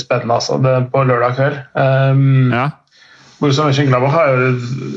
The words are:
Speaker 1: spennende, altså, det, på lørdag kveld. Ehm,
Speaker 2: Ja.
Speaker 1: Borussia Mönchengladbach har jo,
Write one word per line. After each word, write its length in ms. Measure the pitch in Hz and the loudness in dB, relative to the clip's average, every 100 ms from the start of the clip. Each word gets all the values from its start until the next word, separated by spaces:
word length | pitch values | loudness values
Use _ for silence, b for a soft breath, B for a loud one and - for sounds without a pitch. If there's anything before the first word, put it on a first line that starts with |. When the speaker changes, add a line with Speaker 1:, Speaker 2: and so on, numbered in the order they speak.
Speaker 1:
spennende, 340 | - 123 113 | -2 -4 -2
altså, 220 | 120 - 139 | -2 -2 -2
det, 280 | 131 131 123 | 0 0 0
på 140 | 139 | 0
lørdag 320 | 127 120 123 131 | 0 0 0 0
kveld. 220 | 139 143 - 139 | -2 -4 -8 -2
Ehm, 760 | 135 135 135 135 135 131 127 | 0 2 2 2 4 2 2
Speaker 2:
Ja. 180 | 117 143 - _ B B B B B | 0 -2 -6 _ B B B B B
Speaker 1:
Borussia 260 | 147 135 | -2 0
Mönchengladbach 460 | 151 135 143 127 139 | 0 0 2 2 2
har 140 | 165 147 | 2 2
jo, 280 | 127 127 123 120 135 - | 2 0 -2 -6 -8 -8